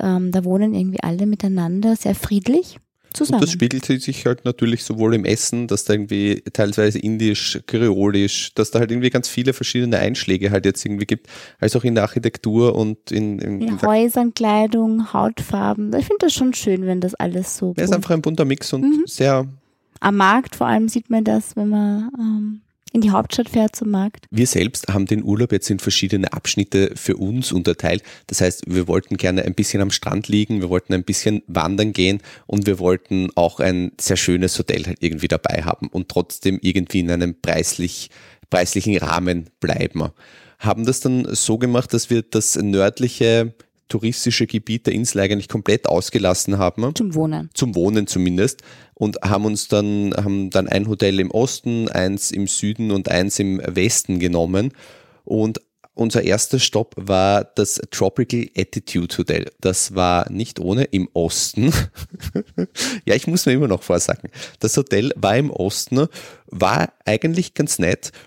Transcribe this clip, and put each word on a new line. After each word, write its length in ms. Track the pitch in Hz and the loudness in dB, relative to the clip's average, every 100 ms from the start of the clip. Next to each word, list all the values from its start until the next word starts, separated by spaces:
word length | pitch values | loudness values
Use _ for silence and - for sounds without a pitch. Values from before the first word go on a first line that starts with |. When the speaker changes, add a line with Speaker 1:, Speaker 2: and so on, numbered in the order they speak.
Speaker 1:
ähm, 300 | 190 185 180 | 0 0 0
da 120 | 185 | 0
wohnen 300 | 180 190 214 | 0 2 2
irgendwie 280 | 202 185 190 | 0 -2 -2
alle 240 | 165 170 208 | -4 -2 0
miteinander 720 | 208 196 185 170 185 220 226 | 0 0 0 0 0 2 2
sehr 200 | 202 196 | 0 -2
friedlich 600 | - 202 185 311 370 - _ _ _ | 0 0 2 2 0 -8 _ _ _
zusammen. 240 | - 294 220 | -4 0 4
Speaker 2:
Und 20 | 147 | 2
das 40 | |
spiegelt 340 | 170 120 131 - | 2 0 0 -2
sich 400 | 131 - 127 123 | -2 -2 -2 0
halt 180 | 123 123 | 0 -2
natürlich 380 | 120 117 117 | 0 0 0
sowohl 320 | - 110 110 113 | -2 0 2 2
im 100 | 92 | 2
Essen, 400 | 110 - 120 120 | 0 0 -4 -2
dass 180 | 101 - | -2 0
da 80 | |
irgendwie 500 | 107 104 101 101 101 - | 0 0 0 0 0 -4
teilweise 460 | - 104 - 107 107 | 0 0 2 2 2
indisch, 580 | 107 110 110 104 - - - | -2 0 0 0 -4 -6 -4
kreolisch, 880 | 113 117 95 101 101 101 - - | 0 2 2 2 2 0 -2 -4
dass 160 | - 107 | -2 0
da 80 | 113 | 2
halt 120 | 113 | 0
irgendwie 180 | 120 123 | 0 0
ganz 180 | 123 - | 0 -2
viele 260 | - 127 | -2 0
verschiedene 440 | 123 123 123 123 113 | -2 -2 -2 0 2
Einschläge 540 | 98 123 - 95 98 | 0 0 0 0 2
halt 140 | 101 95 | 2 2
jetzt 200 | - 104 | 0 -4
irgendwie 220 | 101 104 | -4 -2
gibt, 180 | 110 - - - - | -4 -4 -20 -20 -2
als 160 | 110 120 | 0 2
auch 80 | |
in 120 | 123 113 | 2 2
der 80 | |
Architektur 720 | 104 120 117 - 110 110 120 110 | 0 0 -4 -4 0 4 4 4
und 360 | 107 110 - | -2 -4 -6
in, 280 | 107 107 101 | -4 -2 -4
in, 220 | - 98 | -6 -4
Speaker 1:
In 80 | 226 | -4
Speaker 2:
in 80 | 202 | -2
der 80 | 208 | 2
Speaker 1:
Häusern, 460 | 214 233 247 240 - | 4 2 2 0 0
Kleidung, 800 | 220 214 220 226 220 220 220 | 2 2 2 2 2 0 0
Hautfarben. 720 | 208 214 226 - 202 202 208 208 247 | 0 -2 -2 -6 -2 -2 -2 -2 -2
Ich 100 | - | 0
finde 200 | 415 339 | 0 0
das 60 | |
schon 200 | - 254 | 2 0
schön, 320 | 247 - 185 185 | 0 0 0 0
wenn 160 | 185 | -2
das 140 | 180 - | -2 -4
alles 420 | 180 175 185 - | -4 -4 -6 -4
so 160 | 185 175 | -4 -2
Speaker 2:
Ja, 60 | 170 | 0
ist 40 | |
Speaker 1:
bunt 60 | 185 | 0
Speaker 2:
einfach 160 | 190 | 0
ein 100 | 165 | 0
bunter 240 | 156 160 139 | 0 0 0
Mix 260 | 135 - | 0 -2
und 80 | 131 | 0
Speaker 1:
Mhm. 220 | 135 214 - | 2 2 0
Speaker 2:
sehr 400 | - 135 135 135 135 _ _ _ - | 2 2 2 0 -8 _ _ _ -2
Speaker 1:
Am 160 | 196 202 | 0 4
Markt 380 | 190 226 - - | 6 4 2 -2
vor 120 | 240 | 2
allem 200 | 220 220 | 2 2
sieht 220 | 233 - | -2 0
man 140 | 226 | 0
das, 320 | 214 214 - - | 2 0 -2 -4
wenn 140 | 208 | 0
man, 420 | 208 208 208 226 277 | 2 2 0 -4 -4
ähm, 420 | 220 214 208 214 - _ - | -2 0 -2 -6 -14 _ -4
in 80 | 233 | 2
die 100 | 214 | 4
Hauptstadt 380 | 190 220 - 233 | 2 0 -2 0
fährt 260 | 233 220 - | 2 0 0
zum 140 | 214 | -2
Markt. 340 | 196 202 - - | 0 -2 -4 -6
Speaker 2:
Wir 160 | 107 127 | 0 2
selbst 400 | - 101 - - | 2 0 -2 -2
haben 180 | 98 98 | 0 2
den 160 | 107 | 0
Urlaub 300 | - 104 120 | 0 0 2
jetzt 180 | 98 - | 0 0
in 80 | 98 | -2
verschiedene 540 | - - 95 101 95 | 0 0 0 0 0
Abschnitte 600 | - - - 98 98 98 - | -4 -4 -2 0 2 2 0
für 220 | - - | -4 -2
uns 340 | 95 123 123 | -2 -4 -2
unterteilt. 500 | 92 87 85 85 92 - - - | 0 0 0 0 -2 -4 -20 -8
Das 120 | 98 | 0
heißt, 240 | 90 - - | 0 0 -2
wir 220 | 90 87 | -2 2
wollten 300 | 87 - 95 | 0 0 -2
gerne 260 | 90 92 | 0 0
ein 120 | - 90 | 0 -2
bisschen 260 | 101 101 | -2 0
am 100 | 98 | 0
Strand 380 | - - 98 - | -2 -2 -4 0
liegen, 320 | 104 104 107 | 0 2 -2
wir 80 | 90 | 0
wollten 240 | 90 - | -2 0
ein 100 | 92 | -2
bisschen 380 | 92 98 110 107 - | -2 -2 0 -2 -2
wandern 440 | - 80 98 107 | -2 0 0 0
gehen 300 | 101 92 101 - - - | 2 2 2 -6 -20 -4
und 180 | 104 101 | 0 2
wir 140 | 90 | 2
wollten 500 | 90 92 - 95 92 - | 2 2 0 -2 0 2
auch 240 | 85 - | 0 2
ein 320 | 92 90 90 - | 0 0 -4 -6
sehr 160 | - 95 | 0 0
schönes 400 | - 90 92 - | 2 2 2 -2
Hotel 280 | - - 82 | -2 -2 -4
halt 140 | 82 | -4
irgendwie 240 | 82 80 78 | -4 -2 -2
dabei 360 | 80 - 82 | -2 0 -2
haben 260 | 82 - - | -2 -4 -4
und 180 | 92 92 | -6 -4
trotzdem 520 | - 87 - 98 95 | -2 -4 -2 -2 0
irgendwie 400 | 92 92 87 95 | 0 0 0 -2
in 100 | 85 | 0
einem 240 | 87 87 85 | 0 -2 -2
preislich, 680 | - 82 90 - 87 - - - - - - | 0 0 0 -4 -6 -6 -14 -20 -20 -20 -2
preislichen 480 | 90 90 101 107 95 | 0 0 0 0 0
Rahmen 520 | 80 82 90 87 82 _ | 0 -2 0 -2 -6 _
bleiben. 440 | 85 - 87 80 78 - - - - _ | -4 -2 -2 -4 -6 -8 -20 -20 -20 _
Haben 280 | 107 101 113 | -2 0 0
das 160 | 131 | 0
dann 260 | 131 127 - 107 | 0 0 -2 -2
so 220 | - 113 | 0 0
gemacht, 360 | 123 120 - | 2 0 0
dass 160 | 120 - | -2 0
wir 120 | 117 | -2
das 340 | 110 113 - - | 0 0 0 -2
nördliche 1000 | 101 98 98 - 123 - 117 113 113 - _ _ _ | 0 2 2 2 -4 2 4 4 2 -6 _ _ _
touristische 580 | 107 113 - 123 - 113 | -2 -2 -2 -2 0 0
Gebiet 380 | 107 - 117 - | -2 -2 -2 0
der 80 | |
Insel 280 | 92 120 98 | 0 -2 0
eigentlich 260 | 98 104 - | 2 2 0
komplett 400 | 110 98 110 - | -4 2 2 2
ausgelassen 720 | 85 - 117 95 92 - 98 | 0 0 0 2 2 0 2
haben. 360 | 90 - 123 | 0 0 -4
Speaker 1:
Zum 220 | 156 208 156 | -2 -2 0
Wohnen. 340 | 156 156 160 | -2 -4 -8
Speaker 2:
Zum 200 | - 127 | -4 -2
Wohnen 320 | 87 95 110 101 | 2 2 2 0
zumindest. 560 | 92 90 90 104 - - - - | 0 0 2 0 -2 -14 -20 -20
Und 240 | _ 107 104 | _ -4 -2
haben 240 | 98 98 107 | -2 0 0
uns 240 | 104 - | -2 0
dann, 440 | 104 104 104 101 | 2 2 0 0
haben 360 | - 101 98 95 | -2 -2 -2 0
dann 180 | 95 - | 0 2
ein 220 | 98 107 | 0 0
Hotel 320 | 101 101 98 | 2 2 2
im 100 | 92 | 0
Osten, 560 | 110 131 - 120 117 110 | 0 0 -2 -4 -2 -2
eins 440 | - 92 98 - | 0 0 -2 -4
im 160 | - 98 | -4 -4
Süden 440 | - 104 107 110 | -2 -4 -2 -2
und 160 | 98 - | -2 0
eins 300 | 87 98 - | 0 0 0
im 220 | 98 95 - | 0 -2 -2
Westen 540 | 90 98 - - 90 | 0 0 0 -2 -2
genommen 540 | 90 85 85 92 127 - - - _ _ | 0 2 2 0 -2 -6 -18 -20 _ _
und 380 | - 110 110 110 - _ _ - | -4 -2 0 -4 -12 _ _ -4
unser 260 | 117 117 | 0 2
erster 360 | 87 104 - 131 | 2 2 2 0
Stopp 340 | - 107 113 - | 2 0 -2 -6
war 460 | 95 95 98 101 | 0 2 4 4
das 380 | - - 101 - - | 0 -2 -2 -2 -8
Tropical 560 | - 98 - 123 120 117 - | -2 0 0 -2 -2 -4 -4
Attitude 600 | 95 110 - 90 87 - | -4 -6 -4 -4 -2 -4
Hotel. 340 | 85 78 90 - | -2 -2 -4 -4
Das 340 | 92 90 - 95 | -2 -2 -2 0
war 360 | 90 87 - | 2 2 0
nicht 280 | 95 117 - | -4 -8 -6
ohne 240 | 87 110 139 | -2 0 0
im 240 | 95 90 | -2 -2
Osten. 580 | 87 82 - - - 131 - | -2 -2 -2 -4 0 2 2
<laughs> 40 | - - - - - - - - 185 - 247 233 - | -2 -8 -18 -14 -8 -8 -6 -6 -6 -6 -6 -6 0
Ja, 100 | 110 | 0
ich 120 | - | 0
muss 180 | 175 - | 0 2
mir 80 | |
immer 140 | 127 139 | 2 2
noch 160 | 90 | 0
vorsagen. 460 | - 87 - - - - - - | 0 0 0 -4 -8 -16 -18 -6
Das 160 | 110 - | -2 0
Hotel 360 | - 98 127 - | 0 0 0 0
war 220 | 98 113 | 2 2
im 120 | 147 | 0
Osten, 580 | - 92 - - 127 160 - - - - | -2 -4 -4 -2 0 0 -4 -20 -20 -16
war 440 | 92 92 120 - - - | -2 0 2 0 -4 -2
eigentlich 480 | 110 165 170 175 | 0 0 -2 -4
ganz 260 | - 92 - | -4 -4 0
nett. 320 | 87 - - - | 0 0 -6 -18